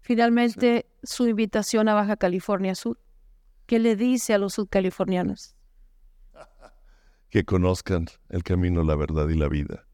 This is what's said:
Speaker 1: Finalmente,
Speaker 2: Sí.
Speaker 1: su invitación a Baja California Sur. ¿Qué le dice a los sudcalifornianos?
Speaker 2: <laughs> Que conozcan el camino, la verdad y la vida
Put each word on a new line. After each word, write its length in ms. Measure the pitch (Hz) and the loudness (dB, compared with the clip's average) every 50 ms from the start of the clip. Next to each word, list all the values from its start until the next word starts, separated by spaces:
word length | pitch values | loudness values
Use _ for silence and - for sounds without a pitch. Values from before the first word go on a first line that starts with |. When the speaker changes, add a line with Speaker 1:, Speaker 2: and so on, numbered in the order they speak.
Speaker 1:
Finalmente, 840 | _ - 247 220 233 233 233 233 240 240 226 - 254 240 233 233 - _ _ _ - | _ -2 0 2 2 4 4 2 2 0 0 2 2 2 2 2 -2 _ _ _ -16
Speaker 2:
Sí. 40 | - - | -14 -4
Speaker 1:
su 140 | - 247 233 | -2 0 0
invitación 600 | 226 202 226 208 - 220 208 - - 220 214 220 | 2 0 -2 -2 -2 -4 -4 0 0 2 2 4
a 60 | 214 | 2
Baja 220 | 208 208 202 214 | 2 0 0 -2
California 580 | 202 - 185 180 190 170 - 208 190 190 190 185 | 0 0 -2 -2 -2 -2 -2 -2 -2 -2 -4 -4
Sur. 260 | - - 233 233 _ _ _ - - _ - - _ _ _ _ _ - | -6 -6 -8 -8 _ _ _ -20 -20 _ -20 -20 _ _ _ _ _ -6
¿Qué 120 | _ 240 226 | _ 0 2
le 160 | 226 233 226 | 2 2 2
dice 380 | 196 226 247 254 247 - - 220 | 2 2 0 0 0 0 2 2
a 40 | 202 | 2
los 160 | 196 196 - | 2 0 -2
sudcalifornianos? 1000 | - 208 185 - 196 190 185 - - 190 180 185 180 180 180 196 - - - _ _ _ _ _ _ - - _ _ _ - _ _ - - _ | -4 -6 0 0 0 0 0 -2 -2 -2 -2 0 -2 -2 -2 -4 -6 -12 -20 _ _ _ _ _ _ -20 -20 _ _ _ -20 _ _ -20 -20 _
Speaker 2:
<laughs> 920 | - 143 _ _ _ - - - _ _ - - _ _ _ _ _ _ _ | -20 -20 _ _ _ -20 -20 -20 _ _ -20 -20 _ _ _ _ _ _ _
Que 140 | - 110 95 | -2 -2 0
conozcan 640 | - - 92 90 90 92 90 - - 98 87 82 80 - _ _ _ | 2 0 2 2 2 0 0 -2 -4 -2 -2 -2 -6 -10 _ _ _
el 120 | - 90 85 | -8 -8 -4
camino, 400 | - 92 90 90 90 87 85 82 | -2 0 0 2 2 2 2 2
la 100 | 78 76 | 2 2
verdad 320 | 73 76 78 78 78 76 76 | 0 0 -2 0 0 0 0
y 60 | 82 | 0
la 140 | 80 76 73 | 0 0 0
vida 360 | 71 73 71 - 50 50 _ _ | 0 -2 -4 -4 -8 -14 _ _